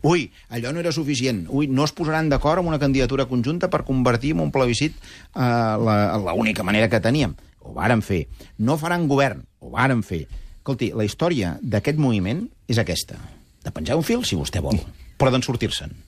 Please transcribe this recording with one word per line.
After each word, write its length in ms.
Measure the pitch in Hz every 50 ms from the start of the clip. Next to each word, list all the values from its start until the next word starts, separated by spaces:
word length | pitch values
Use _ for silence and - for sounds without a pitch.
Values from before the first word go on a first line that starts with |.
Ui, 220 | - 147 170 175 123 - _ - - -
allò 220 | 117 117 113 127 151
no 60 | 170
era 100 | 170 170
suficient. 540 | 151 165 156 139 143 113 127 131 117 95 85 -
Ui, 200 | 135 139 151 139
no 140 | 131 131 151
es 80 | 147 -
posaran 320 | - 170 151 156 160 160 156
d'acord 300 | 139 127 - 147 160 185
amb 80 | 180 170
una 60 | 156 139
candidatura 460 | 147 139 135 135 127 117 135 135 131 123
conjunta 380 | 131 123 113 139 165 175 185 180
per 140 | - 156 -
convertir 460 | - 135 131 123 123 120 113 123 147
en 80 | 160 170
un 100 | 156 147
plebiscit, 460 | - 139 127 123 117 113 143 160 -
eh, 420 | - - - - - - - - 127
la, 760 | 127 123 120 117 113 110 107 107 113 113 107 104 104 92 87 107
la 140 | 95 85 82
única 300 | 104 113 110 104 - 104
manera 220 | 95 101 107 113 110
que 80 | - 110
teníem. 380 | - 113 135 156 131 85 - - - - _ _
Ho 80 | - - -
varen 280 | 73 90 117 123 110
fer. 220 | 104 - 101 82 71 - - - - - - -
No 160 | 107 123 156 151
faran 280 | 156 170 175 175 170
govern. 380 | 139 143 139 139 131 104 - - _ _ _
Ho 100 | - -
varen 320 | - - 123 135 127 113
fer. 220 | - - 92 80 73 - - - - - - -
Escolti, 320 | _ - 135 117 123 95
la 160 | - 113 107
història 460 | 104 - - 156 180 175 123 92 85 - -
d'aquest 360 | 233 131 110 104 - 147 147 151
moviment 460 | 147 127 110 101 90 98 123 180 226 - - _ _
és 120 | - 113 113
aquesta. 320 | 110 - 82 - - - - - - - - - _ _ _ _
De 80 | - -
penjar 240 | - - - - 127
un 80 | 165
fil, 220 | 160 - 233 247 247
si 80 | - 104
vostè 240 | 82 71 - - 92
vol, 160 | 76 71 - 85 - - - - - - -
però 140 | - 143 131
d'en 120 | 123 131 120
sortir-se'n. 460 | - 123 - - - - - - - - - -